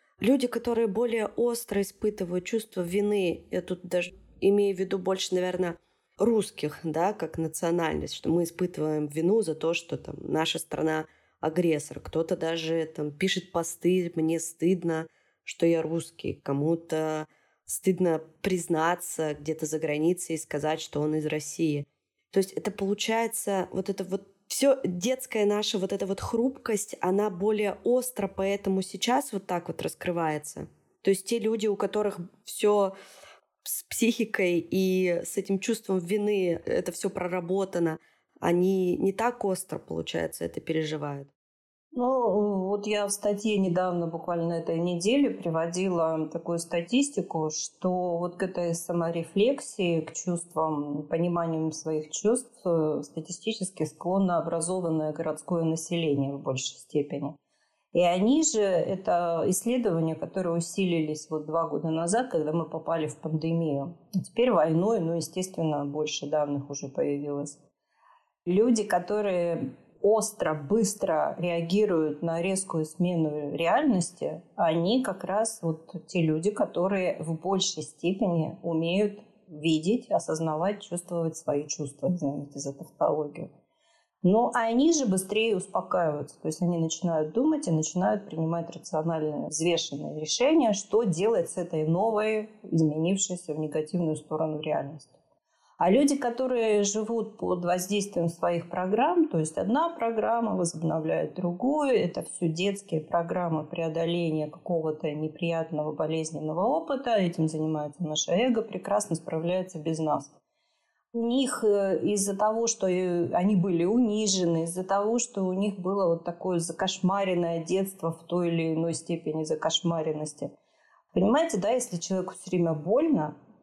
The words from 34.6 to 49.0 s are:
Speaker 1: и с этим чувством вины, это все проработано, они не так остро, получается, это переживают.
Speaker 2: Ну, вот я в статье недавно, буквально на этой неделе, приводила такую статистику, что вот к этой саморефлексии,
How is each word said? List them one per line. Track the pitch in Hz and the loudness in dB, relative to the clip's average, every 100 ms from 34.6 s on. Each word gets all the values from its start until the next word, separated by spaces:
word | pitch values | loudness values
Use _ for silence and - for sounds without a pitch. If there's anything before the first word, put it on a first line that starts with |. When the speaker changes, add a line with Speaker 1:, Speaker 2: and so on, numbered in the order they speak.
| 165 | 0
Speaker 1:
и | 190 185 185 180 170 | 0 2 2 2 0
с | - - | -2 -6
этим | 190 196 | -2 -2
чувством | 220 220 - 185 | 0 -4 0 -2
вины, | 170 208 208 202 180 165 | 0 0 2 2 2 0
это | - 180 180 | 0 -2 -2
все | - 196 | -4 -6
проработано, | - 175 180 170 190 190 175 165 160 _ _ _ - | -4 -4 -4 -2 -2 0 0 0 0 _ _ _ -4
они | 175 175 185 190 180 175 | 2 4 4 4 2 2
не | 196 | 0
так | 190 233 240 | 2 -2 0
остро, | 202 185 - 160 | -2 -2 -4 -8
получается, | - 160 - 165 160 - | -6 -6 -4 -4 -4 -4
это | 165 - | -6 -6
переживают. | - 160 151 156 147 139 139 _ _ _ _ _ _ | -4 -2 -2 -4 -6 -8 -12 _ _ _ _ _ _
Speaker 2:
Ну, | 247 247 262 226 202 208 196 190 | -2 2 2 4 2 2 0 0
вот | 202 202 | -2 0
я | 208 202 | 0 0
в | |
статье | 196 208 202 220 208 | -2 -2 0 0 2
недавно, | 190 170 185 175 165 | 2 2 2 0 -2
буквально | 165 180 170 170 | -4 -4 -2 0
на | 170 | -2
этой | 165 165 | -2 0
неделе, | 175 175 196 277 262 | 0 0 2 4 2
приводила | - 170 160 170 180 196 175 160 160 151 | 0 -2 -2 -2 -2 0 2 0 0 -2
такую | 170 175 170 | -4 -4 -4
статистику, | 170 175 165 247 277 - 170 165 156 | -2 -4 0 2 2 -2 -4 -2 -2
что | - - - 185 180 180 170 | -4 -8 -4 -2 0 0 -2
вот | 175 175 | -2 -4
к | |
этой | 190 180 175 | -4 -2 -2
саморефлексии, | 170 - 170 | -4 -2 -2